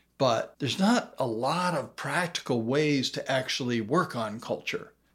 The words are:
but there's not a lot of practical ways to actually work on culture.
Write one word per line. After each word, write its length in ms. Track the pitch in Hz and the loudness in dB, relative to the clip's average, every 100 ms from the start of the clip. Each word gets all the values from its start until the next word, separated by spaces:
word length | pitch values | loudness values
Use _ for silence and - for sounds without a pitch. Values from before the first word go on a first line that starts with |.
| _ - | _ 0
but 380 | 131 113 - - | 2 2 -2 -4
there's 220 | 131 147 | -4 2
not 340 | 202 247 - - | 4 4 2 -2
a 80 | 131 | -2
lot 480 | 113 131 170 180 156 | 0 0 0 0 -2
of 200 | 120 - | -4 -8
practical 680 | 143 151 175 - - 120 | -2 -2 -2 -4 -2 0
ways 480 | 113 143 151 143 120 | 2 2 4 2 0
to 200 | - - | -4 -2
actually 500 | 131 127 - 123 120 | -2 0 -4 -2 -2
work 340 | 107 170 - 120 | 0 0 0 -2
on 240 | 110 107 | -6 -6
culture. 540 | - - - - - _ _ | -6 -6 -4 -6 -8 _ _